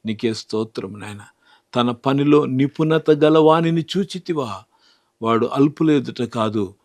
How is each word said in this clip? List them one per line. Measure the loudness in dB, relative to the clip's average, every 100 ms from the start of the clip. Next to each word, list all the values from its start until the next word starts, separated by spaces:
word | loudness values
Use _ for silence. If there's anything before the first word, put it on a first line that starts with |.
నీకే | -8 -4 -4
స్తోత్రం, | -4 -6 -6 -6 -8 -12 -14
నాయన. | -16 -16 -20 _ _ _ _
"తన | -2 -2
పనిలో | -2 -2 0 4 4
నిపుణత | 2 -2 -2 -2 0 0 2
గల | 4 4 6
వానిని | 6 4 2 -2 -2 -4
చూచితివా, | -4 -8 -6 -6 -6 -10 _ _ _ _ _ _
వాడు | 0 0
అల్పుల | 0 2 0 2 0
ఎదుట | 0 -2 -8
కాదు | -6 -4 -2 -2 -6 _